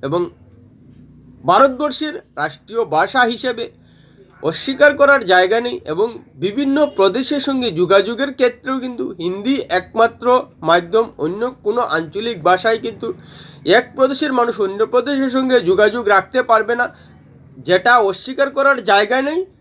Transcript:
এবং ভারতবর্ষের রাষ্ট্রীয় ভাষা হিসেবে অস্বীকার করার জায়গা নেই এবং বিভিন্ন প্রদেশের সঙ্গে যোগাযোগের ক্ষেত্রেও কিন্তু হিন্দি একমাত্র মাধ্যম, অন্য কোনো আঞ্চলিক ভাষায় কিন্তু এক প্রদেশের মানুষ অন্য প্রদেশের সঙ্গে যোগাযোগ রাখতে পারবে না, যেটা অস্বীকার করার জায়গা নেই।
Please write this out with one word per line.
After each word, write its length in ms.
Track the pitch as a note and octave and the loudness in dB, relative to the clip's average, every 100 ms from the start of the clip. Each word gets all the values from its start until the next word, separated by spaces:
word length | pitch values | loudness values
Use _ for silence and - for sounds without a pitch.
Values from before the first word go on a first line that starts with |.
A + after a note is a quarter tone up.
| C3+ | -4
এবং 140 | E3 E3+ _ - - - _ - - - - - - - | -4 -4 _ -20 -20 -20 _ -20 -20 -20 -20 -20 -10 0
ভারতবর্ষের 640 | F#3+ C4+ B3+ D4 C4+ D4+ D4 _ - | 4 4 2 -4 -4 -8 -10 _ -8
রাষ্ট্রীয় 420 | D3+ - _ A3+ G3 D3+ | -8 -8 _ -6 -2 0
ভাষা 260 | F#3+ C4 A#3+ | 0 2 0
হিসেবে 320 | A#3+ C4 A#3 - _ _ _ _ _ _ _ | 0 -6 -6 -10 _ _ _ _ _ _ _
অস্বীকার 500 | D3+ E3 - C4+ C#4+ C#4 | -6 -4 -6 4 4 6
করার 220 | C#4 C#4 G3 | 4 4 4
জায়গা 260 | F3+ F#3 A3+ | 4 4 2
নেই 160 | B3 - - | -2 -8 -8
এবং 160 | D#3+ A3+ G#3+ - C3+ | -2 -2 -4 -20 -8
বিভিন্ন 320 | F3 G#3+ C#4 C#4 C#4+ - | -6 -2 -2 2 0 2
প্রদেশের 440 | G3 G3+ C4 D4 C#4 | 2 2 -2 -2 -2
সঙ্গে 200 | C4+ A#3+ E3 | -2 -2 -2
যোগাযোগের 500 | F3 G3 G3 A3+ C#4 C4+ | 2 4 2 -4 -6 0
ক্ষেত্রেও 380 | B3 - B3+ C4+ | -2 0 -6 -6
কিন্তু 200 | B3+ A#3+ - - | -6 -8 -10 -6
হিন্দি 340 | E3+ F#3+ G#3+ C#4 - F3+ | -6 -4 -4 -4 -2 -4
একমাত্র 480 | - A3 A3+ - A#3+ B3+ - _ D#3 | -4 0 0 0 0 0 -2 _ 0
মাধ্যম, 380 | E3+ E3+ A3 A3+ - | 0 2 -2 -2 -4
অন্য 180 | D#3 G3 A#3+ B3+ | -6 -4 -6 -6
কোনো 160 | G#3 A#3 A#3+ D#3+ | -4 -4 -2 -4
আঞ্চলিক 420 | E3 G3 A3+ G#3 D#3+ | -6 -8 -8 -2 0
ভাষায় 320 | F3+ A3+ A3+ | 2 0 -2
কিন্তু 240 | A3+ G#3 F#3 F#3 - - - - - G3+ | -4 -8 -10 -10 -16 -20 -20 -10 2 2
এক 60 | B3+ - | 2 -2
প্রদেশের 360 | C4 C#4 D4+ C4 | 0 0 -2 0
মানুষ 160 | A#3+ A3+ G3 | -2 -2 -4
অন্য 140 | G3 A3 | -2 0
প্রদেশের 380 | B3 A#3 C#4+ C4+ B3+ | 0 0 -2 0 0
সঙ্গে 200 | C4 B3+ F3 | 2 2 2
যোগাযোগ 340 | F#3+ G#3+ A#3 G#3 | 2 2 2 2
রাখতে 260 | G3 F#3+ B3+ B3 | 2 2 -4 2
পারবে 240 | A3 A3 A#3+ | 0 0 -4
না, 60 | B3 - - - - - - - C3 | -4 -6 -20 -20 -20 -20 -20 -16 -2
যেটা 240 | F3+ A#3+ B3 G3+ | 0 4 4 2
অস্বীকার 400 | F#3 - C4 C#4 C4+ | -2 -10 -4 -2 0
করার 220 | C#4 C4 G3 | 2 2 2
জায়গা 280 | G3+ G#3 B3+ C#4 | 2 4 0 -2
নেই। 120 | E4 F#4 _ | -4 -8 _